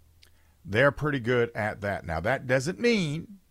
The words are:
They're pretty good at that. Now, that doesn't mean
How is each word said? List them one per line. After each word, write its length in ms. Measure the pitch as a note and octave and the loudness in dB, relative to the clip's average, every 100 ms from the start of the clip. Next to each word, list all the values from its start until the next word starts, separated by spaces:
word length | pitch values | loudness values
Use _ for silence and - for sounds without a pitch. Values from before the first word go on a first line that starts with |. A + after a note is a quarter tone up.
| _ _ - _ _ _ | _ _ -20 _ _ _
They're 280 | F2 G#2 C#3+ | -2 4 4
pretty 280 | - D3+ C#3 | 2 -2 0
good 300 | A2+ B2 A#2 A#2+ | 2 2 2 0
at 240 | G#2 - | -4 -2
that. 260 | G2+ F#2 - | -4 -4 -4
Now, 140 | E2 | -2
that 260 | F#2+ C3+ B2+ | 0 -2 0
doesn't 320 | C3 C3 G3 | 0 0 0
mean 600 | A#3+ A3 D#3 D#3 - G3+ _ | 2 2 0 -4 -10 -18 _